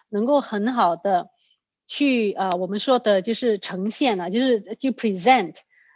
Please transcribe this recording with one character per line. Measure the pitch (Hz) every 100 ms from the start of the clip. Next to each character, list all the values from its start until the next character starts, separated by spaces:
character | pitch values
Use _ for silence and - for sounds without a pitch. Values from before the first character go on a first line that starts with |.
| _
能 | 208
够 | 240 285
很 | - 208 214
好 | 247 180 165
地 | 196 175 175 _ _ _ _ _ -
去， | - 285 247 208
呃， | - 190 180
我 | 185
们 | 208
说 | 269 254
的 | 226 196
就 | 185
是 | 226 247 202
呈 | - 185 202
现 | - 277 190
啊， | 175
就 | 214
是， | 262 226
就 | 196 226 269
present | - 226 190 185 254 170 - - _ _